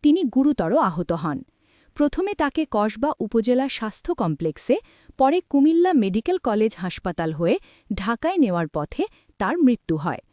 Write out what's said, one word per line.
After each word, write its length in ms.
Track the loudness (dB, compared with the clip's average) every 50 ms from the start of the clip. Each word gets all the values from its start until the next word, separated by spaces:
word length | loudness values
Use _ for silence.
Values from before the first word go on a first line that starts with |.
| 6
তিনি 200 | 4 4 4 2
গুরুতর 540 | 0 2 2 2 2 2 2 0 0 2
আহত 360 | 2 2 2 0 -2 -4 -2 -4
হন। 300 | -2 -2 -4 -4 -4 -8 _ _ _ _ _ _ _ _ _ _
প্রথমে 400 | 0 0 0 0 -2 -4 -4 -2
তাকে 320 | -2 -2 -2 0 -2 -4 -2
কসবা 420 | 0 0 0 0 -2 -2 -2 -2 -2 _
উপজেলা 480 | -6 -2 -2 0 2 2 2 2 2 -2
স্বাস্থ্য 460 | -4 -6 -8 -8 -8 -10 _ -6 -4
কমপ্লেক্সে, 640 | -2 -2 -2 -2 -2 -4 -6 -6 -6 0 0 0 0 0 _ _ _ _ _ -2 0
পরে 220 | 2 2 2 0 -2 _
কুমিল্লা 420 | 0 2 4 4 4 4 2 4 4
মেডিকেল 460 | 2 2 2 0 -2 -2 -2 -4 -2
কলেজ 380 | _ -2 0 2 0 0 -2
হাসপাতাল 560 | -4 -8 -8 -8 -6 _ -8 -6 -4 -4 -6 -4
হয়ে 260 | -2 0 0 0 0 _ _ _ _ _ _ -8
ঢাকায় 420 | -6 -2 -4 -4 -2 -2 -2 2 2
নেওয়ার 300 | 2 2 2 -2 -2 -4
পথে 380 | _ -6 -6 -6 -4 -6 -6 -6 _ _ _ _ _ _
তার 200 | -4 -2 0 2
মৃত্যু 380 | 4 2 2 2 _ -4 -4
হয়। 220 | -4 -2 -6 -8 -8 _ _